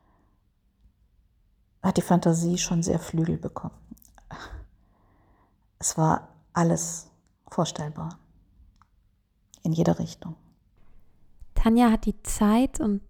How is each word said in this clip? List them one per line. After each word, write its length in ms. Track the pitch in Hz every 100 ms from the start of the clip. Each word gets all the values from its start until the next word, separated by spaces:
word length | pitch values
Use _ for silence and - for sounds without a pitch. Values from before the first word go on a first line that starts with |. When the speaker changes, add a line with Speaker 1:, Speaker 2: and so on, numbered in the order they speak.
| _ _ _ _ _ _ _ _ _ _ _ _ _ _ _ _ _ _
Speaker 1:
hat 160 | 185 180
die 60 |
Fantasie 560 | - 180 175 165 170 180
schon 240 | - 170
sehr 160 | 170 170
Flügel 380 | - 165 165 160
bekommen. 380 | - - 165 - - - - - - - - - - _ _ _ _ _ _ _ _ _ _ -
Es 180 | - -
war 320 | 160 165 - _ _
alles 560 | - 170 165 - - - _ _ _ -
vorstellbar. 720 | - 160 - 151 151 160 - _ _ _ _ - _ _ _ _ _ _ _ _ -
In 100 | 170
jeder 240 | 160 170 170
Richtung. 380 | 165 - 170 160 _ _ _ _ - - - _ - - -
Speaker 2:
Tanja 360 | - 233 233 240
hat 160 | 220 214
die 160 | -
Zeit 580 | - - 208 226 269 -
und 220 | 214 202 -